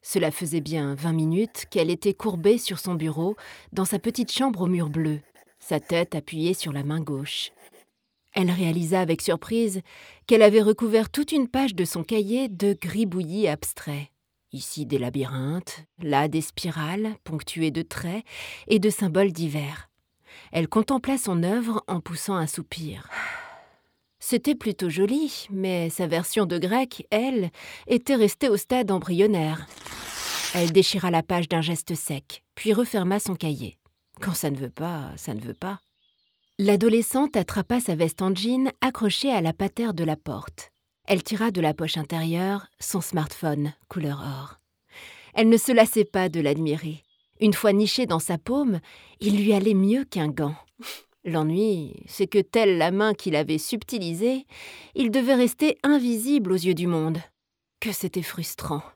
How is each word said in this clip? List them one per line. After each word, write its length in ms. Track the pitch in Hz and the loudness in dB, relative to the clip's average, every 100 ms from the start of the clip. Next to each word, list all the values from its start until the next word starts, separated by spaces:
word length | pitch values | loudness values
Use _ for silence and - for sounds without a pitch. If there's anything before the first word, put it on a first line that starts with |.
Cela 280 | - 196 175 | -2 0 0
faisait 300 | 143 175 165 | -2 -4 -4
bien 340 | 147 160 143 | -2 -4 -2
vingt 200 | 139 165 | -2 -2
minutes 500 | 160 156 170 220 - - | 0 2 2 0 -4 -6
qu'elle 180 | 202 165 | 0 0
était 240 | 175 208 | 0 0
courbée 460 | 190 220 185 170 233 | -2 -2 0 2 2
sur 200 | - 175 | 2 -6
son 140 | - | -4
bureau, 400 | 175 160 151 170 214 - - - | -4 -2 -2 -2 -4 -12 -20 -10
dans 140 | - 190 | -4 -2
sa 120 | 202 | 0
petite 320 | 226 233 240 | -2 -2 -4
chambre 300 | - 269 202 | 0 0 0
aux 40 | 180 | 0
murs 240 | 180 160 | 0 0
bleus, 300 | 147 160 151 - _ _ _ | 0 -2 -2 -8 _ _ _
sa 220 | - 156 | -4 -4
tête 340 | - 170 175 | 0 -2 0
appuyée 380 | 160 - 160 165 | -4 -8 -4 -2
sur 180 | 185 - | 0 -2
la 140 | 143 | -4
main 160 | 143 156 | -2 -4
gauche. 500 | 147 139 147 - - _ - - _ _ _ _ _ | -2 -4 -6 -8 -8 _ -20 -20 _ _ _ _ _
Elle 160 | - 185 | 0 2
réalisa 500 | 175 175 165 165 185 | 2 2 2 2 2
avec 220 | 175 160 | 2 0
surprise 580 | - 165 - 226 226 190 - - - - - | 0 -2 0 0 0 -2 -10 -20 -20 -20 4
qu'elle 160 | 226 | 8
avait 180 | 214 214 | 10 8
recouvert 480 | 214 214 233 220 220 | 6 4 4 2 2
toute 240 | - 294 | -2 0
une 160 | 311 247 | 0 0
page 260 | 262 269 | 0 0
de 120 | 180 175 | 0 -2
son 180 | 175 | -2
cahier 440 | 160 226 196 240 262 | -2 -2 0 0 -2
de 280 | 180 202 202 | 0 0 0
gribouillis 720 | 180 196 220 175 165 185 202 | -4 -2 -2 -2 -4 0 0
abstraits. 600 | 147 - - - 143 143 _ _ _ _ | 0 -6 -10 -8 -8 -10 _ _ _ _
Ici 320 | 139 - - | -12 -10 -8
des 140 | 143 139 | -4 -2
labyrinthes, 880 | 123 135 127 135 131 170 - - 156 _ | -2 -4 -4 -4 -4 -4 -8 -16 -18 _
là 260 | 170 139 151 | 0 2 2
des 140 | 160 | 0
spirales 760 | 151 - 175 160 151 190 214 214 | -4 -6 -6 -4 -4 -4 -6 -8
ponctuées 460 | - 160 - - 160 | -8 -8 -8 -2 -2
de 100 | 151 | -2
traits 440 | 165 - 175 190 233 - - - - | -6 -6 -6 -6 -8 -16 -16 -16 2
et 100 | 220 | 4
de 120 | 202 | 4
symboles 420 | 202 196 160 202 | 2 0 4 2
divers. 560 | 165 165 147 143 151 - _ _ _ _ - - | 2 -4 -4 -6 -10 -18 _ _ _ _ -20 -8
Elle 160 | - 160 | -4 0
contempla 480 | 214 226 269 254 269 | 0 2 0 0 -2
son 260 | - 175 | 0 0
œuvre 400 | 170 220 226 220 - | 0 0 0 -4 -4
en 120 | 185 | -6
poussant 360 | - 165 - 190 | -6 -10 -4 -2
un 100 | 160 | -2
soupir. 640 | - 151 - 156 98 - - - - - - - _ _ _ _ _ - | -4 -10 -10 -10 -10 -12 -10 -8 -10 -14 -20 -20 _ _ _ _ _ -2
C'était 280 | 240 277 | -2 0
plutôt 340 | 294 220 196 180 | -2 -2 -2 -4
joli, 580 | 160 202 269 302 - - | 0 0 2 -2 -6 -10
mais 400 | 190 190 180 165 | -4 -2 -2 -2
sa 160 | - 175 | -4 -2
version 400 | 165 170 - 196 | -2 -2 -2 0
de 100 | 170 | 0
grec, 500 | 180 226 262 - - | 0 0 0 -6 -4
elle, 400 | 214 254 254 175 - - - - | -2 0 -2 -2 -6 -20 -18 0
était 260 | 240 - | 0 2
restée 340 | 269 208 - 277 | 4 4 4 2
au 80 | 202 | 2
stade 340 | - 254 220 | 0 0 2
embryonnaire. 760 | 190 160 175 208 196 156 160 156 - - - - - - - - | 0 0 2 4 4 0 -2 -8 -16 -16 -14 -12 -10 -8 -6 -4
Elle 180 | 180 170 | 0 4
déchira 380 | 175 185 196 180 | 4 4 2 2
la 120 | 170 | 0
page 240 | 160 180 165 | 0 -2 0
d'un 140 | 170 | -2
geste 340 | 160 165 - | -2 -4 -6
sec, 480 | 165 - 143 - - _ | -8 -6 -8 -8 -20 _
puis 180 | - 214 | -8 0
referma 480 | 214 240 220 180 202 | 2 2 0 0 0
son 140 | - | -2
cahier. 420 | 180 160 147 113 - _ _ _ - | -4 -4 -4 -8 -14 _ _ _ -10
Quand 100 | 196 | -6
ça 160 | 165 156 | -2 -2
ne 80 | 139 | -4
veut 140 | 135 | -8
pas, 420 | - 160 170 139 - | -8 -8 -6 -8 -10
ça 180 | - | -10
ne 80 | 110 | -8
veut 100 | 123 | -10
pas. 260 | - 180 196 _ _ _ _ _ _ _ _ | -10 -8 -10 _ _ _ _ _ _ _ _
L'adolescente 760 | 196 202 226 226 226 262 294 233 | 2 6 6 4 2 2 2 0
attrapa 440 | - - 180 247 | -2 -4 -2 -2
sa 160 | 240 160 | 0 0
veste 260 | 165 - | 0 0
en 120 | 190 | -2
jean 380 | 185 214 254 269 - | 0 0 0 0 0
accrochée 500 | 254 254 214 - 277 | -2 0 0 0 0
à 120 | 240 | 0
la 100 | 165 | 0
patère 400 | 160 196 - 233 | -2 -4 -2 -4
de 120 | 175 | -2
la 120 | 160 151 | -2 -2
porte. 560 | - 107 - - - _ _ _ - | -6 -10 -10 -16 -20 _ _ _ 0
Elle 160 | 190 | 0
tira 280 | - 208 226 | 0 -2 0
de 100 | 185 | 2
la 140 | 160 | 0
poche 240 | 156 160 170 | 0 -2 -4
intérieure 680 | 147 165 160 170 185 202 - _ | -4 -4 -2 0 0 -2 -6 _
son 220 | - 196 | -6 -4
smartphone 720 | 165 180 151 - 165 147 147 - _ | -2 -2 -4 -4 -2 -2 -2 -6 _
couleur 360 | - 147 143 | -6 -4 -6
or. 340 | 139 131 139 - _ _ _ - - - - | -8 -10 -12 -18 _ _ _ -20 -20 -20 -10
Elle 160 | - 226 | 2 6
ne 80 | 226 | 6
se 120 | - | 6
lassait 360 | 240 220 - 208 | 6 6 6 2
pas 240 | 196 185 | 2 0
de 100 | 160 | 0
l'admirer. 640 | 143 143 160 151 165 151 _ _ _ _ | 0 2 0 -2 -4 -12 _ _ _ _
Une 120 | 214 | 2
fois 220 | 196 214 | 4 4
niché 320 | 202 208 - 254 | 4 4 2 0
dans 140 | 165 | 0
sa 180 | - 175 | 0 -4
paume, 420 | - 262 277 180 - - - _ | -2 0 2 0 -4 -20 -20 _
il 160 | 208 202 | 0 2
lui 160 | 208 | 4
allait 220 | 202 196 | 4 4
mieux 300 | 196 196 240 277 | 4 4 2 0
qu'un 220 | 190 151 | -2 -2
gant. 260 | 135 143 151 - _ 240 - - _ - | 0 -4 -4 -14 _ -14 -14 -16 _ -4
L'ennui, 760 | 165 156 170 220 190 151 - - | 0 2 2 2 0 -4 -12 -18
c'est 200 | - 196 | -4 2
que, 120 | 208 | 2
telle 380 | 190 233 214 180 | 2 4 4 6
la 140 | 160 | 4
main 240 | 190 214 | 4 2
qui 160 | 214 - | 2 0
l'avait 260 | 151 151 156 | 0 0 -2
subtilisé, 880 | - 233 - 240 175 165 226 262 277 - - - - | -2 -6 -6 -6 -4 0 0 0 -4 -20 -20 -20 -14
il 160 | - 240 | -2 2
devait 240 | 233 247 | 2 4
rester 440 | 262 247 - 311 - | 6 4 4 0 2
invisible 720 | 285 294 247 226 240 285 190 | 4 4 4 -2 2 2 2
aux 40 | 185 | 0
yeux 180 | 170 | 2
du 120 | 170 175 | 2 2
monde. 320 | 170 156 160 - _ _ _ _ _ | 0 0 -2 -6 _ _ _ _ _
Que 120 | 226 | -8
c'était 280 | 190 185 185 | -4 -4 -4
frustrant. 600 | 165 - 165 - 139 147 - | -6 -8 -10 -8 -6 -6 -8